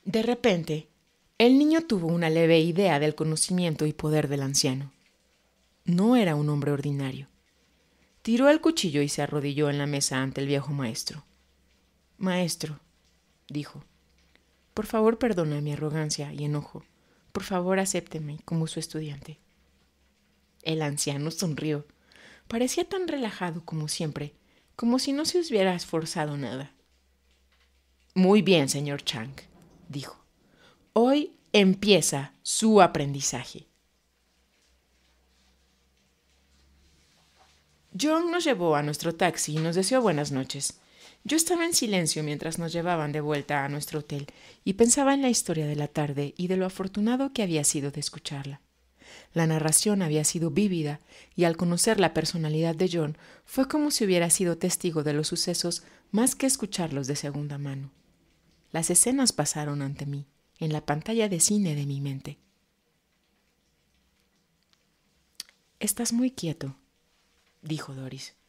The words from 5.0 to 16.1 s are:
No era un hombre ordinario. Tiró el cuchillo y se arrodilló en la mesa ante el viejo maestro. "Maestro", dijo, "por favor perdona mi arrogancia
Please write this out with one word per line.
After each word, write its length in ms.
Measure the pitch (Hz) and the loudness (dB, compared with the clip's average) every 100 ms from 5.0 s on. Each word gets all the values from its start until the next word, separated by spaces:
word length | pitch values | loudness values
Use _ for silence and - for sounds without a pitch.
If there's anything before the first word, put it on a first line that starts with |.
| _ _ _ _ _ _ _ _ - | _ _ _ _ _ _ _ _ -2
No 300 | 175 214 254 | 2 4 6
era 200 | 196 147 | 4 2
un 140 | 147 | 0
hombre 220 | 147 143 | 0 0
ordinario. 560 | 143 143 139 135 135 135 _ _ _ _ _ _ _ _ _ | -2 -2 -4 -4 -8 -14 _ _ _ _ _ _ _ _ _
Tiró 280 | - 233 277 | -2 4 6
el 120 | 311 | 6
cuchillo 400 | 330 320 190 143 | 4 2 0 0
y 80 | 143 | 0
se 120 | - | -2
arrodilló 480 | 143 147 143 139 147 | -4 -2 -4 0 0
en 80 | 143 | 0
la 80 | 143 | -2
mesa 360 | 143 143 131 | -2 -2 -2
ante 200 | 135 131 | -4 -4
el 60 | 139 | -2
viejo 240 | 139 135 | -2 -2
maestro. 540 | 143 123 113 - 151 - _ _ _ _ _ _ _ _ _ | -4 -4 -6 -10 -12 -18 _ _ _ _ _ _ _ _ _
"Maestro", 600 | 190 180 175 - 156 147 _ _ _ _ _ _ - | -2 0 -2 -4 -8 -10 _ _ _ _ _ _ -10
dijo, 340 | 147 143 143 - _ _ _ _ _ _ _ _ | -10 -8 -14 -20 _ _ _ _ _ _ _ _
"por 120 | - 208 | -8 -4
favor 320 | 226 220 226 | 2 2 4
perdona 440 | 247 185 156 147 | 0 2 0 -2
mi 120 | 147 | -4
arrogancia 600 | 147 151 156 151 | -4 -4 -2 -2